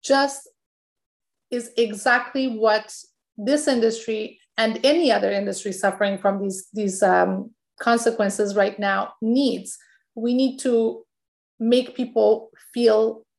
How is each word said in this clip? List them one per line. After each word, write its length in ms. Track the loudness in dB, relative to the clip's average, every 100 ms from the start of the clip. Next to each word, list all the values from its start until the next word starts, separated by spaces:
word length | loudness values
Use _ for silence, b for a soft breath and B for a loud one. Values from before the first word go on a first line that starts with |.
just 480 | 2 2 2 -4 -16 _ _ _ _ _ _ _ _ _ _
is 220 | -8 -6 -2
exactly 720 | -2 0 2 2 0 -4 -4 0
what 380 | 2 2 -2 -20 -20 _ _ -8
this 300 | 0 0 2
industry 720 | 2 0 -2 -6 -6 -8 -14 _ -2
and 220 | -2 2 2
any 260 | 4 4
other 180 | 2 2
industry 440 | 0 -4 -6 -8
suffering 440 | -2 -4 0 -2 0
from 240 | -2 -2
these, 260 | -4 -6 -10
these, 300 | -4 -4 2
um, 480 | 4 4 2 0 -8 _ _ _
consequences 760 | 0 2 0 0 -2 0 -2 2
right 240 | 0 0
now 320 | -2 -2 -4 -6
needs. 560 | -2 2 0 -2 -8 -18 b b b -6
We 180 | -2
need 260 | 0 0 -2
to 440 | 0 0 0 -4 -16 _ _ _ _ _
make 360 | 0 2 0 -8
people 540 | -4 0 2 2 -2 _ -14
feel 520 | 0 2 4 0 -4 _